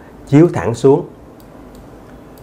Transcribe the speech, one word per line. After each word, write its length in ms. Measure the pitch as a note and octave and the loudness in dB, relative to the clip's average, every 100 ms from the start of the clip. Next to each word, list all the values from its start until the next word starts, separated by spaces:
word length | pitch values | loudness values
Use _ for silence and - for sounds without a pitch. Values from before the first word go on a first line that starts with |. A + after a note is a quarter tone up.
| - - - | -20 -20 -2
chiếu 220 | C#3 E3+ | 2 2
thẳng 200 | A2+ F2 | 0 -8
xuống. 340 | A#2+ C3+ D3+ - - - - - - - - - - - - - - | -2 0 0 -4 -18 -20 -20 -20 -20 -20 -20 -20 -20 -20 -20 -20 -14